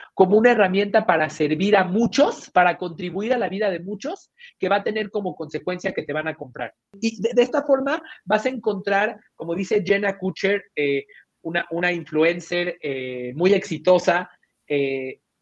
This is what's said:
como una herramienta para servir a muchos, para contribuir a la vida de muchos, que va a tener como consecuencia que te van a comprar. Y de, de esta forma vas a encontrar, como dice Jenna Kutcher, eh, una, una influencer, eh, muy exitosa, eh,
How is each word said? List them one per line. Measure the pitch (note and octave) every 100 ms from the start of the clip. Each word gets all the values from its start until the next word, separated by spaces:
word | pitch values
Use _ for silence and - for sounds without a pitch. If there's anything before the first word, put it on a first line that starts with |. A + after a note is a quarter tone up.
| -
como | - F#3 G#3
una | A#3+
herramienta | A#3 F#3+ F#3+ G3+ G#3+
para | - D#3+ D#3
servir | - D3+ D#3 G3 G3+
a |
muchos, | F3 G3 A#3 - F4 - -
para | F#3+ F3+ F3
contribuir | F3+ D#3+ F3+ E3 A3
a | B3
la | F#3+
vida | F#3+ G#3
de | F3
muchos, | F3 G#3 C#4 G4 _ _ - _
que | F#3
va | G3+
a |
tener | G3+ G#3+ G#3
como | G#3+ F#3+
consecuencia | - D#3 D#3 F3+ F3+ G3
que | F3
te | D3+
van | D3 D#3
a |
comprar. | D3+ C3 B2+ A#2 - _ G3+
Y | A3 A3
de, | A3
de | A#3
esta | A#3+ C#4+
forma | C#4 C4+ C4+ D#4+ - -
vas | - G#3 B3
a |
encontrar, | C4 G#3+ F#3+ F#3+ G3 G#3+ - _
como | - E3
dice | F3 F#3+ G#3+
Jenna | E3+ G3 G3+ G3
Kutcher, | F#3+ D#3 F#3+ G3+ - -
eh, | C#3+ C#3 - - _ _
una, | E3 E3+ E3+
una | E3+ F3+
influencer, | F3 D3+ D#3 E3 F3 E3+ F3 F3 E3+
eh, | D3+ C3+ B2+ B2+ B2
muy | C3 F#3
exitosa, | G3+ - D3+ F3+ F3+ F3+ F3 - _ _ _ -
eh, | D3 C#3 C3+ C3 - _ _